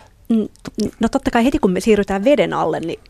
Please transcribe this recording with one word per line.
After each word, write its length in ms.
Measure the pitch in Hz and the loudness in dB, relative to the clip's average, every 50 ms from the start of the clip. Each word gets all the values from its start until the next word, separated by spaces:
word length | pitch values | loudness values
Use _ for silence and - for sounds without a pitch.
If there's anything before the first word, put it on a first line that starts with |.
| - - _ _ - - | -20 -20 _ _ -4 -2
Mm, 200 | 226 220 202 - - - - - - - 208 - - - | -2 -2 -2 -4 -10 -14 -16 -10 -6 -4 -4 -4 -2 -4
no 80 | 226 208 | -2 -2
totta 220 | - 269 - - | -2 -2 -2 0
kai 140 | - 233 226 | 0 2 2
heti 140 | 285 - - | 2 2 2
kun 120 | - 196 | 0 0
me 100 | 180 185 | 0 0
siirrytään 440 | - 226 208 202 196 - 196 196 202 | 2 2 2 2 2 -2 -4 0 2
veden 280 | 269 294 226 170 165 | 2 4 4 2 0
alle, 280 | 143 151 165 165 151 147 | -2 -2 -2 -2 -2 -4
niin 200 | 160 170 - - - | -6 -8 -10 -10 -14